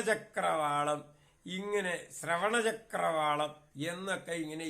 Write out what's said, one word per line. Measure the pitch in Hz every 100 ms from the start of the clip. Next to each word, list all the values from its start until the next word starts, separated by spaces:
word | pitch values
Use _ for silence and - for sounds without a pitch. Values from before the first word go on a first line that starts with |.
ചക്രവാളം, | 220 214 - - 180 165 147 147 147 147 - - _ _ 175
ഇങ്ങനെ | 185 202 208 185 165 -
ശ്രവണ | - 143 170 202 233
ചക്രവാളം | 220 214 - 185 170 160 151 147 151 - - 139 160
എന്നൊക്കെ | 180 190 175 175 170
ഇങ്ങനെ | 156 156 160